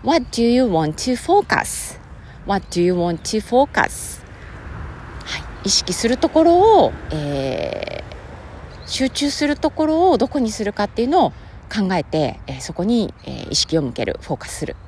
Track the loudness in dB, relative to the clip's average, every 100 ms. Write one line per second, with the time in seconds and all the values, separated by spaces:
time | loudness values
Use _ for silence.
0 | 2 2 0 0 4 4 4 2 0 -2
1 | -2 -2 4 2 4 2 2 -4 -8 -12
2 | -18 -18 -18 -16 -2 -2 -2 0 2 2
3 | 0 -2 -4 -4 2 2 2 0 -2 -4
4 | -12 -14 -18 -20 -18 -16 -14 -12 -12 -14
5 | -16 -14 -10 -10 -12 -8 -2 -2 -2 -2
6 | 0 0 2 4 6 8 8 8 6 0
7 | -6 -4 -2 -2 -2 -2 -4 -6 -8 -10
8 | -12 -16 -16 -16 -16 -16 -16 -16 -10 -2
9 | -2 0 -4 0 -2 0 -2 0 2 4
10 | 6 4 2 0 -2 -2 -6 -2 -4 -2
11 | 2 4 2 0 -18 -20 -8 -2 0 0
12 | -2 -2 -2 -4 -12 -12 -10 -4 0 0
13 | 0 -6 -14 -12 -6 -4 0 0 0 -4
14 | -4 -6 -6 -8 -8 -8 -8 -10